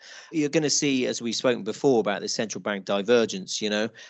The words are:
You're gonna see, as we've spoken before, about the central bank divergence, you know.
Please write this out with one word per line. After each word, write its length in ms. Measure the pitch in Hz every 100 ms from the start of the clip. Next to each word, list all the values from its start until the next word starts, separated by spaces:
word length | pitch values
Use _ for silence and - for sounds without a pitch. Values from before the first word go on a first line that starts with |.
| - - -
You're 160 | 165 143
gonna 220 | 160 143
see, 360 | - 147 131 117
as 140 | 117
we've 140 | 117
spoken 280 | 107 131 113
before, 380 | 104 - 143 120
about 220 | 101 92
the 60 | 101
central 340 | - 110 101
bank 240 | 107 101 95
divergence, 760 | 101 101 120 110 95 92 -
you 80 | 107
know. 220 | 104 113 -